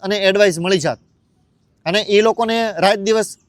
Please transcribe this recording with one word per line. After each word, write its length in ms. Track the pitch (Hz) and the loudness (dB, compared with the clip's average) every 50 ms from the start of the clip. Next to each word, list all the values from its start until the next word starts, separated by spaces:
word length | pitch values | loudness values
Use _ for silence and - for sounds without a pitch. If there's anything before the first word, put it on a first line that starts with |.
અને 140 | 196 190 208 | -8 -6 -4
એડવાઇસ 420 | 202 196 190 190 202 208 190 156 165 | 0 0 2 2 4 2 2 2 0
મળી 200 | 170 185 190 170 | -2 -2 -2 0
જાત. 200 | 143 151 117 - _ _ _ _ _ _ _ _ _ _ _ _ _ _ _ _ - | -2 -4 -6 -8 _ _ _ _ _ _ _ _ _ _ _ _ _ _ _ _ -6
અને 140 | 160 190 214 | -4 -2 -2
એ 200 | 180 196 202 208 | 0 2 2 4
લોકોને 520 | 214 226 220 - 233 220 226 226 226 220 185 165 | 4 2 0 0 -2 -2 -2 -2 -2 -4 -2 0
રાત 200 | 180 196 220 202 | 0 0 2 0
દિવસ 400 | 196 214 220 220 202 - - - _ | 0 0 0 0 -2 -4 -8 -16 _